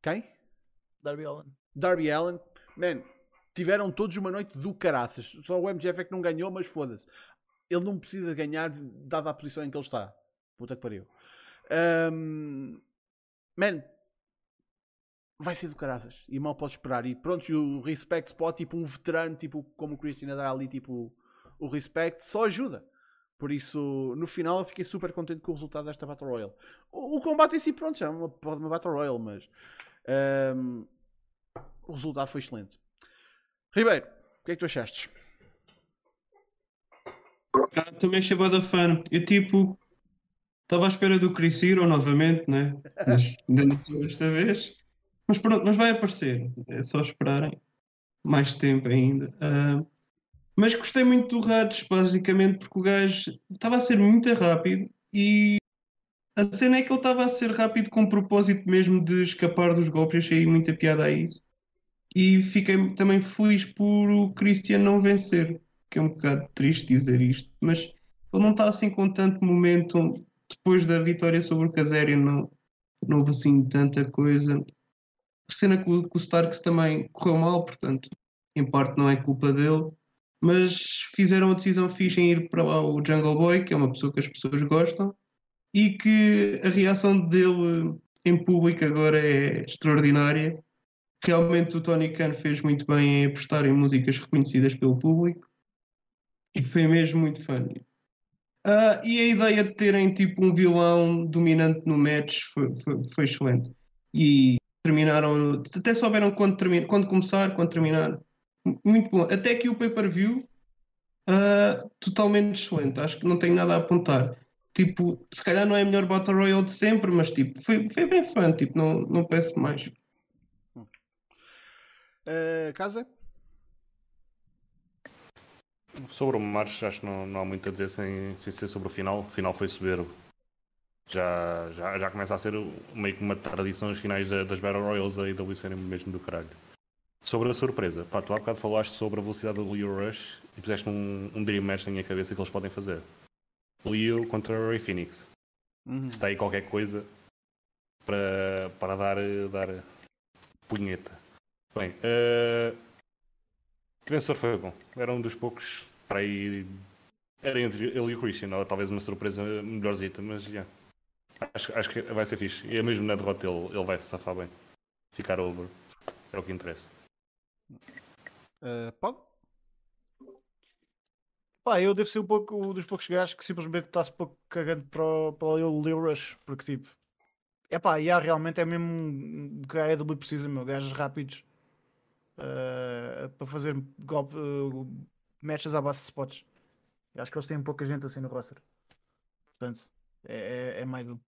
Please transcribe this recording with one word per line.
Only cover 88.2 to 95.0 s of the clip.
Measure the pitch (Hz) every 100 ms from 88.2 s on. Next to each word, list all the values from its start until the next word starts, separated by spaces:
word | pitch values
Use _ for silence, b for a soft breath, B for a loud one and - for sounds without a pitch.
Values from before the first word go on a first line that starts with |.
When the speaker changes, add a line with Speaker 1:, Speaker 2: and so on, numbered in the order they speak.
Speaker 3:
em | 175 170
público | 170 175 170 170
agora | 156 151 156 156
é | 151 139 139 -
extraordinária. | - - 160 151 147 143 147 151 156 160 _ _ _ _ _ _
Realmente | - 170 170 170 170 165
o |
Tony | 160 165 160
Khan | 160 156
fez | 147 151 143
muito | 151 143 -
bem | 147 143 143
em | 143
apostar | 139 - 151 143
em |
músicas | 139 139 135 127 135
reconhecidas | - 143 135 135 135
pelo | 131 135
público | 127